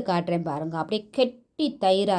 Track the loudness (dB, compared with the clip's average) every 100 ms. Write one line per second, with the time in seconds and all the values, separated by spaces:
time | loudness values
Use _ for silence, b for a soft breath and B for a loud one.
0 | 2 0 0 -2 -2 -4 -4 -4 -4 -4
1 | -4 0 0 -2 _ -4 -4 0 2 4
2 | 4